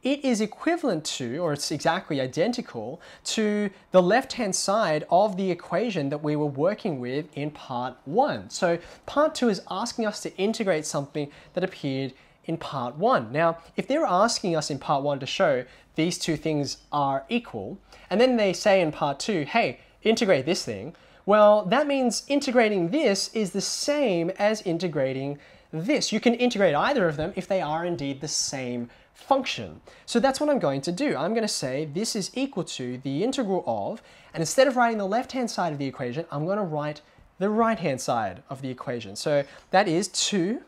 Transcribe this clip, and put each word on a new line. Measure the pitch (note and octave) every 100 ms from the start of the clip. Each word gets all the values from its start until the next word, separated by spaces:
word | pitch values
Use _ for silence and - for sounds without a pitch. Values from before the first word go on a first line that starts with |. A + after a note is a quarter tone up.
it | B3 C#4+
is | C#4 A3+
equivalent | G#3+ - D4+ E4+ D4 E3+ D3+ -
to, | B2 C3+
or | F3
it's | D3 -
exactly | D3+ E3 E3+ - C#3+
identical | C3 - F#3+ A#3+ - B2 A2 D#3 - -
to, | - - G#3+ G#3 G#3 - -
the | F#3
left-hand | F3+ A3+ C4 - G#3+
side | F#3 - G3+ G3+ D3+ C3+
of | E3+ G#3+ F#3
the | F#3+
equation | F3 - F3 A#3+ F3 C#3
that | D3
we | D3+ D3+
were |
working | D3+ C3+ D#3+ G#3 A3 C#3
with | B2 C3+ D#3+
in | - D3
part | D3 - B2 B2 B2
one. | - F3+ C#4 C3+ G2
So | - F3+ E3+ - - -
part | - D4+
two | D#4 A#3+
is | G3 -
asking | F#3 A#3+ -
us | G#3+ G#3
to | E3 -
integrate | G3 G#3+ G3+ D#3+
something | D3+ D#3 C#3 D3+ D3 - -
that | -
appeared | C#3 - C#3+ C3+ C3+ - - _
in | - D#3+
part | - C#3+ B2 D3
one. | G#3 B3 A2
Now, | C#3 E3 E3 - -
if | -
they | C#4+
were | D#4
asking | F3+ A3 - G3 E3
us | D3
in | C#3
part | - D3
one | C#3+ C#3
to | A#2+
show | - F3+ B2+ B2+ - _
these | - D#3+ -
two | - D3+
things | D#3+ D3+ C3+ - _
are | D3 C#3+ C#3 -
equal, | A#3+ A#3+ A2+ G2 F#3+ _ - -
and | F#3
then | B3+ A#3+
they | G3+
say | F3+ A3 F#3+
in | E3
part | D3 D3+ C#3
two, | - G3
"Hey, | C#3+ A3+ F#3+ A#2 _ _
integrate | G#3 A3+ G#3 D#3 C3
this | F#3
thing," | - G#2 A#2+ - - - -
well, | G#3 G#3 G#3+ F#3+
that | A#3+ D4
means | C#4 B3 - -
integrating | C#4+ C#4+ B3 A3 G3+ E3+
this | C4 C#4+ G3 -
is | A3+ G3+
the | G3+
same | F#3 - - D4 C4+ F3 E3 -
as | G#3 A3
integrating | G3 E3+ F#3 D3+ C3 C3 C#3 C#3+ - - _
this. | D#3 F#3 C#4+ -
You | A3
can | A#3+
integrate | A#3 B3 G3+ G3
either | D3 G3+ C#4+ F3
of | D3
them | G3+ F#3+
if | -
they | F#3+
are | D3+ D#3
indeed | F3 E3+ C#3 C3+
the | D3+
same | - - C#3 B2+ B2 A#2+ - _
function. | _ - C4+ C4+ - G2 D#2 - - -
So | A#3
that's | C4 C4
what | D4+
I'm | C#4
going | E3 C#3
to | C3+
do. | F3 C#4+ C#3+
I'm | D#3+
gonna | A3+ G#3+
say | - C#3 C3
this | D#3 D3 A3 A3+
is | F3+
equal | - C4+ A#3+
to | D#3+ - B2 B2+
the | C#3 C#3
integral | A3 C#4 A3 F#3 -
of, | A2+ G2+ A3 - - -
and | D#3+
instead | D#3+ - C4+
of | B3
writing | A#3+ A3+
the | G3
left-hand | A3 B3+ C4 A#3+
side | - F3
of | D3
the | C#3
equation, | B2+ B2+ B2+ E3
I'm | C#3+ D#3
gonna | G3+
write | F#3+ D3+ D3 D3+ _ - - _
the | G3
right-hand | G#3+ A3+ A3+ E3 C3
side | - B2 G#2 F#2 -
of | C3
the | C3+
equation. | B2 - B2 F#2+
So | G2+ - D3 C#3+ - -
that | F#3 G#3
is | D#3+ G3+
two | - - G#3 F3 C4+